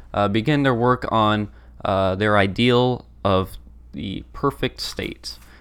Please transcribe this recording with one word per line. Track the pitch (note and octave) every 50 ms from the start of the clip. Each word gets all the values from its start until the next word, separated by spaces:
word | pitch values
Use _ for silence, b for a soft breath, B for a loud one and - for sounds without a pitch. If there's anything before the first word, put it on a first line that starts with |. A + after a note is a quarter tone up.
| b b b
uh, | G#2 G2+ G2+
begin | G2+ A2+ G#2+ D3+ D3+ C#3+ C#3
their | C3+ B2
work | A2+ A#2+ B2 B2+ A#2+ - -
on, | - A2+ G#2+ G#2+ G#2+ G#2+ G#2 G2+ b b b b b b -
uh, | - G2 F#2+ F#2+ F#2+ F#2+
their | F#2+ G#2+ G#2+ G#2 G#2
ideal | G2 G2 F2 A2+ A#2+ B2 A#2+ A#2+ B2 B2+ B2 - - - - - -
of | G2 F#2+ F#2 F#2+ F#2 - - - - - - - -
the | - - - G2+ F2+ - - - -
perfect | - - C#3 - - - B2+ - -
state. | - - - - - - - - - - - - b b b b